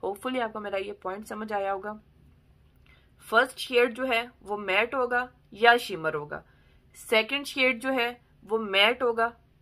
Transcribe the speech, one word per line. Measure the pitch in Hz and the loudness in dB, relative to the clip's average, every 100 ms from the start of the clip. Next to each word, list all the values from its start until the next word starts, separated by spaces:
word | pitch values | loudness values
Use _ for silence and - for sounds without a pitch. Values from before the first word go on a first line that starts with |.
Hopefully | 185 196 254 254 | -8 -6 -4 -4
आपको | 226 214 | -4 -6
मेरा | 208 196 | -6 -6
ये | 202 208 | -6 -10
पॉइंट | 185 196 214 | -10 -10 -10
समझ | 214 214 | -10 -6
आया | 202 196 | -4 -4
होगा। | 196 208 214 _ _ - _ _ _ _ _ _ _ _ _ - | -4 -6 -12 _ _ -20 _ _ _ _ _ _ _ _ _ 0
फर्स्ट | 220 262 - | 2 2 -2
शेड | - 240 240 | -2 2 2
जो | 226 | 0
है | 262 226 240 - | -2 -2 -2 -12
वो | 190 208 | -8 -6
मैट | 202 190 233 | -2 0 0
होगा | 277 247 247 247 _ _ | 0 -2 -2 -4 _ _
या | 202 233 240 | 4 6 6
शिमर | 240 170 156 | 2 -6 -4
होगा, | 156 147 151 - _ _ _ _ - | -4 -8 -12 -14 _ _ _ _ -16
सेकंड | - 220 220 277 277 | 0 2 2 -4 -4
शेड | 277 254 240 | 0 2 2
जो | 262 | -2
है | 262 240 240 _ _ | 0 -2 -4 _ _
वो | 190 220 | -4 -2
मैट | 214 190 208 240 | 0 4 4 4
होगा | 247 226 233 - _ _ | 0 2 0 -2 _ _